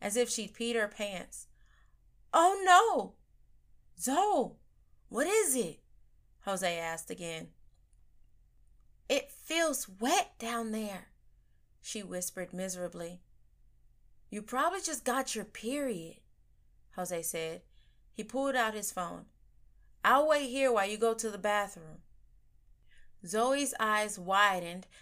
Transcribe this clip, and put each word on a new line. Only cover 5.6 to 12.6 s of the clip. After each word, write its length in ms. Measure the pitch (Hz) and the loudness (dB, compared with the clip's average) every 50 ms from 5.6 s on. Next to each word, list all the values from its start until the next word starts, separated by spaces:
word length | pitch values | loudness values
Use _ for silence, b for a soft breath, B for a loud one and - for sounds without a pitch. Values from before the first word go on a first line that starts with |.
| 208 165 147 - - - - - - - - - - _ _ - - | 0 -2 -6 -12 -18 -20 -20 -20 -20 -20 -20 -20 -20 _ _ -10 -6
Jose 320 | 202 196 185 190 175 170 170 | -4 -2 -2 0 -2 -2 -2
asked 320 | 165 165 165 165 - - | -4 -6 -6 -8 -8 -10
again. 420 | 180 180 180 170 165 160 170 170 - - - - - - _ _ _ - - - - - - - - - - _ _ - - - - - - - - - - | -10 -10 -8 -8 -8 -8 -10 -14 -18 -20 -20 -20 -20 -20 _ _ _ -20 -20 -20 -20 -20 -20 -20 -20 -20 -20 _ _ -20 -20 -20 -20 -20 -20 -20 -20 -14 -6
"It 240 | - 277 285 - - | -2 -2 -2 -2 -4
feels 560 | - - - - 320 330 330 320 269 - - | -10 -16 -8 -4 0 0 0 0 0 -2 -6
wet 520 | - 185 190 220 262 330 403 - - - - | -10 -8 -4 0 2 2 2 0 -2 -6 -10
down 340 | 233 233 240 233 226 220 214 | -8 -6 -4 -4 -4 -4 -6
there," 400 | 220 214 208 196 175 - - - _ _ - - - _ _ _ _ _ _ _ _ - | -6 -6 -6 -8 -12 -14 -18 -20 _ _ -20 -20 -20 _ _ _ _ _ _ _ _ -14
she 200 | - - 220 202 | -12 -10 -10 -8
whispered 520 | 180 180 180 180 - - 190 180 175 - | -8 -6 -6 -6 -6 -6 -8 -8 -8 -6
miserably. 680 | 180 | -6